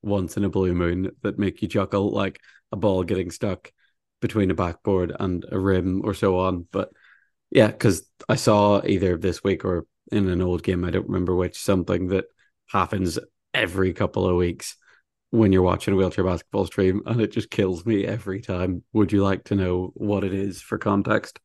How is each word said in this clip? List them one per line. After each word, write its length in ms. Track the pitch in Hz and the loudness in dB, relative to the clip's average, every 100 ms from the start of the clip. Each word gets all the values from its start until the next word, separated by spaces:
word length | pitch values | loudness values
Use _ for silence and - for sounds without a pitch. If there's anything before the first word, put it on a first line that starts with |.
once 360 | 101 101 87 - | -2 -2 -2 -2
in 80 | 98 | 0
a 40 | |
blue 240 | 95 92 | 2 2
moon 380 | 87 85 92 95 - | 2 0 0 -4 -4
that 160 | 104 101 | -4 0
make 240 | 98 - | -2 -2
you 60 | 90 | -2
chuckle, 440 | 107 95 101 101 | 0 0 0 0
like 280 | - 95 - - _ _ | 0 -2 -4 -20 _ _
a 60 | 98 | 0
ball 260 | 107 92 | 2 2
getting 260 | 85 95 85 | 0 -2 -2
stuck 440 | - 107 90 - _ _ _ _ _ | -4 -4 -4 -10 _ _ _ _ _
between 280 | - 113 95 | -2 2 2
a 40 | |
backboard 600 | 92 90 85 - 95 87 - | 2 -2 -2 0 0 0 -2
and 260 | 95 90 - | -4 -4 -4
a 80 | 95 | -2
rim 400 | 98 92 92 92 107 | 2 2 2 -2 -2
or 80 | |
so 260 | 98 101 90 | 0 2 2
on. 260 | 92 90 87 | 0 -2 -4
But 220 | 95 - _ _ _ _ _ _ | -6 -6 _ _ _ _ _ _
yeah, 220 | - 107 | -2 -2
'cause 360 | - 117 90 - _ - | 0 0 0 -6 _ -4
I 80 | - | -2
saw 440 | - 104 104 101 - | 2 4 4 2 0
either 320 | 98 92 85 | 0 0 0
this 260 | 90 82 | -2 -2
week 220 | 101 92 98 | -2 -2 -2
or 200 | 87 - _ - | -4 -6 _ -6
in 160 | 104 95 | -2 0
an 120 | 87 | 0
old 220 | 90 87 | 0 -2
game, 220 | - 90 87 | -2 -2 0
I 60 | |
don't 160 | 92 - | -2 -2
remember 280 | 95 90 90 | -2 0 0
which, 240 | 87 - | -2 -4
something 480 | - 98 85 90 92 | 0 0 2 -2 0
that 180 | 95 - _ _ _ _ | -2 -4 _ _ _ _
happens 520 | 101 90 101 90 80 - _ _ | -2 0 0 -2 -4 -10 _ _
every 380 | 135 101 92 95 | -4 -2 0 0
couple 380 | - 95 98 92 | 0 -2 0 0
of 80 | 90 | 2
weeks 400 | 87 85 - - _ _ _ _ _ | 0 -2 -12 -16 _ _ _ _ _
when 200 | 117 104 | 4 6
you're 100 | 95 | 6
watching 320 | 90 90 - | 4 2 0
a 40 | 98 | 2
wheelchair 260 | 92 - | 2 0
basketball 440 | 92 87 - 101 92 | 0 -2 -2 -2 -2
stream, 340 | - 92 95 - | 2 2 2 -2
and 140 | 120 | 0
it 140 | 104 | 0
just 160 | - - | -2 -4
kills 340 | - 95 85 92 | 0 0 0 0
me 200 | 104 - | 0 0
every 340 | 110 101 95 | -4 -6 -8
time. 460 | - 90 92 90 - | -4 -2 -2 -4 -2
Would 180 | 110 98 | 0 2
you 120 | 101 | 4
like 200 | 98 95 - | 2 0 0
to 100 | 101 | 0
know 360 | 92 90 92 - | 2 0 -4 -6
what 280 | 104 101 | -2 0
it 100 | 95 | -2
is 280 | 98 98 87 | -4 -4 -8
for 160 | - 107 | -8 -4
context? 640 | 107 101 98 110 - - | 0 0 2 0 -2 -16